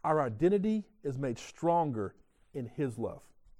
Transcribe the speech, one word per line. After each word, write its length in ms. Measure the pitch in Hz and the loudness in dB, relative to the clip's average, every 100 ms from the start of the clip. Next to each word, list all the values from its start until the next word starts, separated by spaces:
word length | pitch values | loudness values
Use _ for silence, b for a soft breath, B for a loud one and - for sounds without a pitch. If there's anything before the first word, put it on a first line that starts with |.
our 180 | 156 156 | 0 2
identity 640 | 131 107 170 202 214 214 - _ | 2 2 4 4 2 0 -4 _
is 140 | 143 131 | -8 -4
made 220 | 139 113 | -4 -4
stronger 760 | - - 170 170 151 110 95 - - _ _ | -8 -4 2 2 2 -2 -6 -8 -20 _ _
in 120 | 143 117 | -10 -10
his 320 | - 139 113 | -4 -4 -2
love. 240 | 104 - - - - - | -6 -6 -18 -20 -20 -20